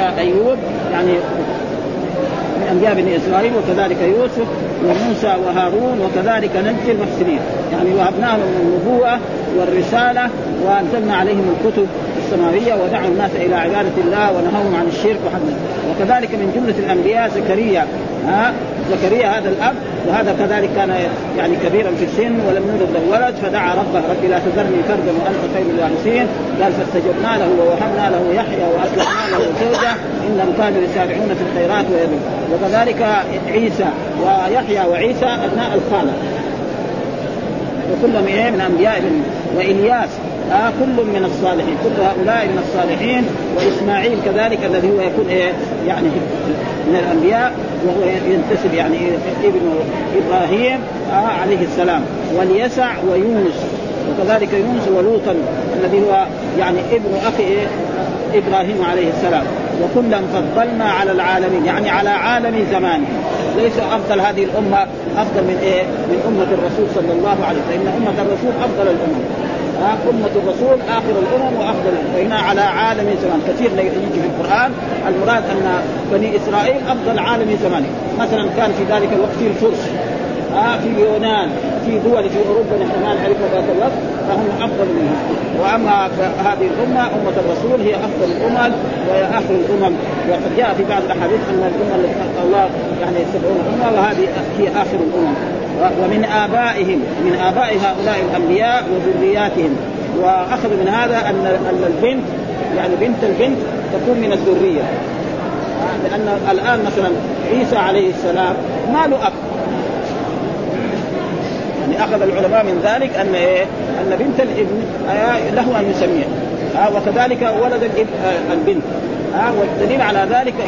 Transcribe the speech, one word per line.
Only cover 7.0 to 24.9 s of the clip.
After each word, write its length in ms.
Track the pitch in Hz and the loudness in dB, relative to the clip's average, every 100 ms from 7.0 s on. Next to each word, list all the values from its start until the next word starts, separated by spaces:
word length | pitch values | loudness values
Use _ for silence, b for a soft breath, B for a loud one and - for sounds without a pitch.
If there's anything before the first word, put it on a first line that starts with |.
| 190 - 175 147 - - - | 0 0 0 0 -2 -4 -2
يعني 220 | 165 180 | 0 2
وهبناهم 460 | 196 185 190 233 214 190 185 | 2 2 0 0 0 0 0
النبوة 560 | 170 180 196 247 240 240 - - - 185 | 2 2 2 2 4 2 -2 -6 -2 0
والرسالة 720 | 180 185 - 233 247 247 247 - - - | 2 2 2 2 2 2 0 -2 -4 -2
وأنزلنا 520 | 185 202 175 233 214 185 | 2 2 2 0 0 2
عليهم 380 | 190 196 185 | 2 2 2
الكتب 320 | 160 220 208 190 - - - | 2 2 2 0 -2 -4 -4
السماوية 500 | - 185 170 190 233 | -2 2 2 2 2
ودعوا 340 | 208 180 - - | 2 0 0 0
الناس 220 | 185 196 196 | 0 0 0
إلى 180 | 175 | 0
عبادة 420 | 175 170 202 185 156 | 0 0 0 0 0
الله 280 | 175 202 208 | 0 2 2
ونهوهم 420 | 180 175 202 202 170 | 2 0 0 0 0
عن 60 | 170 | 0
الشرك 320 | 147 214 208 180 | 0 0 0 -2
وحده. 280 | 180 151 143 - - - | -2 -4 -4 -4 -4 -4
وكذلك 400 | - 196 247 226 | -2 2 2 0
من 220 | 220 190 | -2 -2
جملة 240 | 233 240 202 | 0 0 0
الأنبياء 520 | 190 180 185 226 226 202 | 0 2 2 2 0 0
زكريا، 500 | - 196 226 175 147 - - - 147 | 0 0 2 2 0 -4 -6 -4 0
ها؟ 240 | 196 240 - - - 160 | 2 0 -2 -6 -4 -2
زكريا 460 | 180 185 233 214 220 | 0 2 2 2 0
هذا 100 | 190 | 0
الأب، 260 | - 247 254 - - - | 0 0 -2 -4 -4 0
وهذا 260 | 226 202 180 | 0 2 0
كذلك 320 | 196 202 196 202 | 0 2 0 0
كان 140 | 185 185 170 - - - | 0 0 -2 -4 -4 -2
يعني 160 | 170 175 | 0 2
كبيرا 260 | 170 202 190 170 | 2 2 2 0
في 60 | |
السن 300 | 170 208 233 226 202 | -2 0 0 2 2
ولم 180 | 190 196 | 0 0
يولد 200 | 208 175 | 0 0
له 80 | 165 165 | 0 2
ولد، 220 | 220 247 - | 2 2 0
فدعا 320 | 196 208 180 | -2 0 0
ربه: 240 | 185 196 175 | 0 0 0
"رب 260 | 160 190 185 | 0 0 2
لا 80 | 180 | 2
تذرني 440 | 190 180 190 180 | 2 0 2 0
فردا 240 | 160 | 0